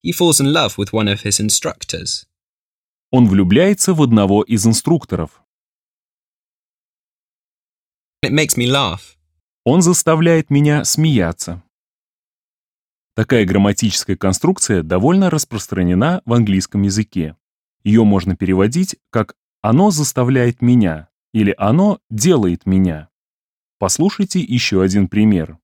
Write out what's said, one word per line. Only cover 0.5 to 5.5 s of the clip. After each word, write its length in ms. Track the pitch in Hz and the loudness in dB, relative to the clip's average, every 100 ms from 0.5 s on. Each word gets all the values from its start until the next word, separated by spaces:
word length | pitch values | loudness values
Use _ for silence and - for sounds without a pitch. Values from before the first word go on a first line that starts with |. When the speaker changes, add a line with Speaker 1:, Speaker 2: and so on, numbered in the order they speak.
Speaker 1:
love 240 | 160 117 - | 0 -2 -4
with 160 | 101 | -4
one 140 | 110 104 | -2 -2
of 160 | 101 | -2
his 160 | 107 - | -4 -4
instructors. 880 | 107 - - - - 127 - - _ _ _ _ _ _ _ _ _ | -2 -4 -6 -12 -12 -12 -10 -12 _ _ _ _ _ _ _ _ _
Speaker 2:
Он 200 | 127 117 | 2 4
влюбляется 640 | 98 90 110 190 202 - | 4 4 4 4 2 0
в 80 | 165 | 2
одного 420 | 139 110 98 101 | 4 4 4 2
из 240 | 107 110 113 | 0 0 0
инструкторов. 760 | 113 - 165 - 85 78 _ _ | 0 0 -2 -2 -8 -8 _ _